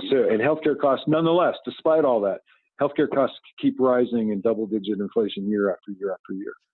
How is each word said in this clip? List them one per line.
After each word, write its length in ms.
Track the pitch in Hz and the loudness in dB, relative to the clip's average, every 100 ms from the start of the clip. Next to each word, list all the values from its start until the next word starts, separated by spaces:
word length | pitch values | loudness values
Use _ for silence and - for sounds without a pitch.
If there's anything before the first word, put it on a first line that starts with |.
| - | 0
so, 200 | 131 107 | 2 2
and 100 | 107 | 2
healthcare 380 | 135 156 151 135 | 0 0 -2 0
costs, 260 | 139 127 151 | 0 0 0
nonetheless, 480 | 156 165 175 143 - | 0 2 4 2 0
despite 420 | 123 - 160 156 | -8 -4 2 4
all 140 | 143 113 | 4 2
that, 180 | 98 - _ _ _ - | 0 -2 _ _ _ -4
healthcare 280 | 143 160 143 | -2 0 0
costs 280 | - - - - - | 0 0 -4 -20 -4
keep 180 | 139 - | -2 2
rising 500 | 127 123 123 117 107 | 2 4 2 0 -2
in 120 | 101 | 0
double-digit 580 | 113 107 104 107 98 101 | 0 -2 -2 -4 -4 -4
inflation 480 | 98 117 101 101 98 | -2 -2 -2 -4 -4
year 240 | 104 101 | 0 0
after 200 | 90 - | -2 -10
year 200 | 95 98 | -8 -8
after 220 | 92 - | -8 -10
year. 200 | 98 - - _ | -10 -10 -14 _